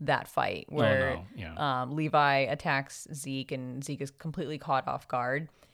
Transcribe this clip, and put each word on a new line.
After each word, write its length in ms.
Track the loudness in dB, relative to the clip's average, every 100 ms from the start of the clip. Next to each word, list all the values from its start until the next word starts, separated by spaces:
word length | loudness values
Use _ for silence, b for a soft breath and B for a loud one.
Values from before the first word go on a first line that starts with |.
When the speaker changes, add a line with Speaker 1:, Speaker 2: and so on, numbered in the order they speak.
Speaker 1:
that 280 | 2 2 2
fight 380 | 0 0 0 -4
Speaker 2:
Oh, 60 | 2
Speaker 1:
where, 380 | 4 4 2 -2
Speaker 2:
no. 80 | -8
Yeah. 480 | -10 -10 -4 -2 0
Speaker 1:
um, 100 | -2 -2
Levi 420 | 2 6 6 6
attacks 680 | 4 0 0 0 0 -10 -12
Zeke 360 | -10 -6 -6 -4
and 300 | -6 -6 -8
Zeke 200 | -6 -6
is 80 | -8
completely 460 | -8 -8 -6 -6 -6
caught 280 | 0 0 0
off 220 | -6 -4
guard. 400 | -2 0 -2 -4 b b